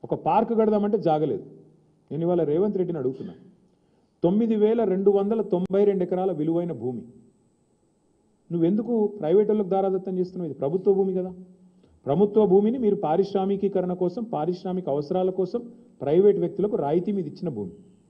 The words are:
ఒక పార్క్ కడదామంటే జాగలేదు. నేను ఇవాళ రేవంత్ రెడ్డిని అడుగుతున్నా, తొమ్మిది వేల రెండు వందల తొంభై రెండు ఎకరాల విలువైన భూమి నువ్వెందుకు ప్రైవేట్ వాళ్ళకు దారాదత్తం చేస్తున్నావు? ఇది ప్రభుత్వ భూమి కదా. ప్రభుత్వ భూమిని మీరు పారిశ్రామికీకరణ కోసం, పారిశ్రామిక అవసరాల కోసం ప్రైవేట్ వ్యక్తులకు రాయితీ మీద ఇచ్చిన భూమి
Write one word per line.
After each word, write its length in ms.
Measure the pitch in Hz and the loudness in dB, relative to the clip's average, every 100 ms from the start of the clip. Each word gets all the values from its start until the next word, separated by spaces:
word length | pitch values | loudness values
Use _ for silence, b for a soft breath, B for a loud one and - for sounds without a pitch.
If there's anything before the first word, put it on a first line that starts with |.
ఒక 100 | - | -6
పార్క్ 360 | 156 - 180 226 | -4 0 2 2
కడదామంటే 480 | 226 214 214 208 208 | 2 2 2 0 0
జాగలేదు. 480 | 170 156 151 101 - - - _ _ _ _ | 2 2 0 -2 -8 -20 -20 _ _ _ _
నేను 120 | 143 | -4
ఇవాళ 200 | 165 175 | 0 0
రేవంత్ 340 | 151 151 208 190 | 2 0 0 0
రెడ్డిని 220 | 180 165 | -2 -2
అడుగుతున్నా, 340 | 131 131 - - - _ _ _ _ _ _ _ | -4 -6 -12 -14 -20 _ _ _ _ _ _ _
తొమ్మిది 320 | 165 202 226 220 | 0 2 0 2
వేల 280 | 208 233 | 2 2
రెండు 280 | 214 185 196 | 0 2 4
వందల 300 | 202 202 226 | 4 2 -2
తొంభై 420 | 196 175 185 190 | -2 -2 0 2
రెండు 200 | 202 196 | 4 2
ఎకరాల 280 | 175 180 185 | 0 -2 -2
విలువైన 400 | 165 151 170 175 | -2 0 0 -2
భూమి 320 | 143 117 120 - - - _ _ _ _ _ _ _ _ _ _ _ _ | -4 -6 -6 -10 -20 -20 _ _ _ _ _ _ _ _ _ _ _ _
నువ్వెందుకు 560 | 170 165 214 233 233 208 - | 0 2 2 0 0 0 -2
ప్రైవేట్ 300 | 151 185 214 | 2 2 4
వాళ్ళకు 180 | 214 190 | 0 0
దారాదత్తం 500 | 190 196 190 185 185 | 0 0 -2 -4 -4
చేస్తున్నావు? 300 | 180 180 170 | -4 -6 -10
ఇది 100 | 135 | -4
ప్రభుత్వ 340 | 135 180 185 | -2 0 2
భూమి 200 | 190 190 | 2 2
కదా. 200 | 185 185 185 - - - _ b b - | 0 -6 -10 -20 -20 -20 _ b b -2
ప్రభుత్వ 400 | 151 208 214 208 | 2 4 4 6
భూమిని 320 | 185 208 262 | 6 4 2
మీరు 180 | 220 202 | 0 0
పారిశ్రామికీకరణ 1000 | 151 165 196 202 190 202 202 190 180 | 0 0 0 0 -2 0 0 0 -2
కోసం, 300 | 180 180 175 | -2 -2 -4
పారిశ్రామిక 640 | 226 151 156 180 196 180 180 | -6 -4 -4 -4 -4 -6 -2
అవసరాల 400 | 139 147 185 185 | -4 -2 -2 -2
కోసం 420 | 190 180 240 - - - _ | -2 -4 -4 -10 -20 -20 _
ప్రైవేట్ 380 | 139 160 202 175 | 0 4 4 4
వ్యక్తులకు 360 | 170 - 202 208 | 0 -2 -2 -2
రాయితీ 360 | 143 165 180 | 0 0 0
మీద 160 | 202 151 | -4 -6
ఇచ్చిన 220 | - 175 | -8 -8
భూమి 220 | 127 98 - - _ _ | -6 -10 -12 -20 _ _